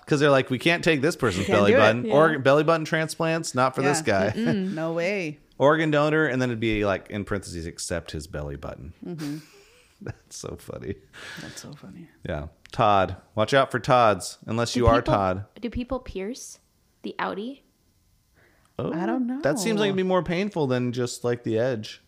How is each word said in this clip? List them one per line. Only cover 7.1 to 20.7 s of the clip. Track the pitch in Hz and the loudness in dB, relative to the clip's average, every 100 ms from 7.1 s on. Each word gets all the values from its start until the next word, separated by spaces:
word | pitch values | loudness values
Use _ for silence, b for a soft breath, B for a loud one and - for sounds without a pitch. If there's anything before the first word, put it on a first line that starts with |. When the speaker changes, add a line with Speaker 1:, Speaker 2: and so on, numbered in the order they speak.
Speaker 1:
in | 104 95 | -8 -4
parentheses, | 101 - 87 82 | -6 -6 -10 -10
"except | - - 85 - | -10 -6 -6 -6
his | 80 73 | -10 -10
belly | 73 73 71 | -10 -10 -10
button." | - - 80 - 180 | -12 -14 -16 -16 -14
Speaker 2:
Mm-hmm. | 165 147 151 - - _ | -10 -10 -10 -14 -20 _
Speaker 1:
<laughs> | _ _ _ | _ _ _
That's | - - _ - | -16 -16 _ -14
so | - - | -12 -14
funny. | - - - - - B B B | -14 -12 -10 -12 -14 B B B
Speaker 2:
That's | 80 - | -16 -16
so | - | -18
funny. | 151 - 175 165 _ - | -18 -20 -20 -20 _ -8
Speaker 1:
Yeah. | 76 76 - - | -8 -8 -14 -8
Todd. | - 110 101 92 92 - 107 | 0 4 4 2 -2 -8 -4
Watch | 110 | 0
out | 139 131 | 2 0
for | 120 | -2
Todds, | 147 127 113 95 - - - | 2 4 4 2 -4 -12 -6
unless | 113 117 | -2 -2
Speaker 3:
Do | - | 2
Speaker 1:
you | 117 | 4
are | 117 | 4
Speaker 3:
people, | - 214 | 4 2
Speaker 1:
Todd. | 95 92 - - | 2 0 -6 -10
Speaker 3:
do | 226 | -8
people | 240 247 254 | -6 -6 -8
pierce | - 185 196 269 - - _ _ _ _ | -8 -10 -8 -10 -14 -20 _ _ _ _
the | 202 - | -12 -6
outie? | 190 185 226 277 _ _ _ _ _ _ _ _ _ _ _ - | -6 -6 -10 -12 _ _ _ _ _ _ _ _ _ _ _ -8
Speaker 1:
Oh, | 156 | -6
Speaker 2:
I | 170 202 | -4 -2
don't | 262 240 | -2 -2
know. | 262 | -2
Speaker 1:
that | - 285 | -2 -2
seems | 202 208 | -2 0
like | 208 | 0
it'd | 190 | 0
be | |
more | 185 185 | 0 0
painful | 170 175 208 170 | 0 -2 -2 -2
than | 139 | 0